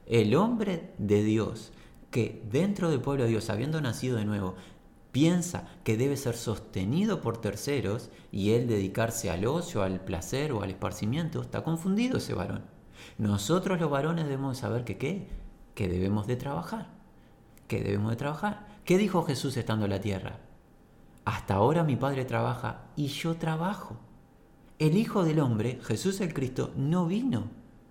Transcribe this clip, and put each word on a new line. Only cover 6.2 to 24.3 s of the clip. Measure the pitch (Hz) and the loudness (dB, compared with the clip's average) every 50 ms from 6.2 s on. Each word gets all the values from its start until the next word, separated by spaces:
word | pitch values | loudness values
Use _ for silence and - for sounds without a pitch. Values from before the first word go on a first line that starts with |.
| - 123 113 | -2 -4 -4
sostenido | - - 123 107 - - - - 104 92 101 131 175 208 226 190 - | -4 -2 -4 -4 -4 -6 -8 -4 -2 0 0 2 2 2 2 0 0
por | - 117 104 | -2 -2 -4
terceros | - - 101 95 - - 143 143 135 95 95 104 120 - - - - - - - | -2 -2 -4 -4 -4 -2 -2 0 0 0 0 -2 -4 -6 -10 -16 -18 -16 -8 -4
y | 104 95 104 | 0 2 4
él | 110 127 131 | 4 4 4
dedicarse | 117 110 101 95 95 - - 113 110 110 - - 95 | 2 2 2 0 0 0 0 -2 -2 -2 -2 -2 -2
al | 82 87 101 | 0 0 2
ocio, | 120 147 175 175 - - 107 95 | 2 0 0 -2 -2 -2 0 0
al | 95 95 90 | 0 0 -2
placer | - - 92 92 - - - 135 147 156 | -4 -4 -6 -6 -4 -4 -4 -2 -2 0
o | 131 104 95 | -2 -2 -2
al | 95 | -4
esparcimiento, | 95 98 98 101 - - 104 107 123 160 175 156 - 123 | -6 -4 -4 -6 -4 -2 -2 -2 0 0 -2 -2 -4 -4
está | 120 - - 110 - | -6 -6 -6 -4 -2
confundido | 160 165 165 165 190 190 214 240 254 254 - | -2 -2 -2 0 0 2 2 2 2 0 -2
ese | - - 113 | -2 -2 -4
varón. | 98 92 - - 104 - - - - - - - - - - - | -4 -2 -4 -4 -6 -8 -12 -18 -20 -20 -20 -20 -20 -20 -12 -6
Nosotros | - 110 104 104 101 - - 160 190 180 - 185 170 | -2 0 2 2 2 2 2 2 2 2 2 0 0
los | 170 147 143 | 0 0 0
varones | 139 147 156 170 165 156 | 0 0 0 0 0 0
debemos | 143 135 135 135 139 123 - | -2 -2 -2 -2 -4 -4 -4
saber | 120 104 110 120 120 | -2 -2 -2 -2 -2
que, | - 95 - | -4 -6 -4
¿qué? | 127 139 190 202 - - - - - - - - - - - | -4 -4 -4 -4 -6 -8 -10 -12 -12 -12 -16 -20 -20 -12 -6
Que | - 107 90 | -2 -2 0
debemos | 87 90 92 98 104 110 101 | 0 2 2 2 2 0 0
de | 107 123 | -2 -2
trabajar, | 123 - 143 143 165 165 - 226 226 - - - - - - - - - - - - - - - - - | -4 -2 -4 -4 -4 -4 -6 -6 -8 -8 -10 -16 -20 -20 -20 -20 -20 -20 -20 -20 -20 -20 -20 -20 -18 -8
que | - 117 107 107 | -4 -2 -2 0
debemos | 101 101 101 104 110 | 0 0 0 0 0
de | 113 | -2
trabajar. | - 139 143 151 156 208 208 208 - - - - - - | -2 -2 -4 -4 -2 -2 -4 -4 -4 -10 -18 -20 -6 0
¿Qué | - 180 190 | 4 4 4
dijo | 214 196 185 175 - | 4 4 2 2 2
Jesús | - 139 - - 139 - | 2 0 0 0 -2 -2
estando | 120 107 - 110 107 107 | -2 -2 0 0 0 2
en | 98 98 | 0 0
la | 95 | 0
tierra? | 98 107 95 92 92 104 104 - - - - - - - - - - - - - - - - - - | 0 -2 -2 -2 -4 -8 -10 -12 -16 -20 -20 -20 -20 -20 -20 -20 -20 -20 -20 -20 -20 -20 -18 -8 -4
"Hasta | - - 95 - - 101 | -4 -4 -2 0 0 4
ahora | 98 104 131 160 170 165 | 4 6 6 6 4 4
mi | 151 127 | 2 2
Padre | 110 135 139 139 131 127 | 2 0 0 0 -2 -2
trabaja | 127 117 113 117 120 123 117 - 110 - - - - - | -2 0 0 0 0 -2 -2 -4 -6 -8 -8 -12 -10 -4
y | - 147 | -4 -4
yo | 139 - - - 165 165 | -2 -2 -4 -2 -2 -2
trabajo". | 165 165 160 160 160 170 190 208 - - - 113 - - - - - - - | -2 -2 -2 -2 0 -2 -2 -4 -4 -8 -12 -14 -14 -16 -18 -20 -20 -20 -20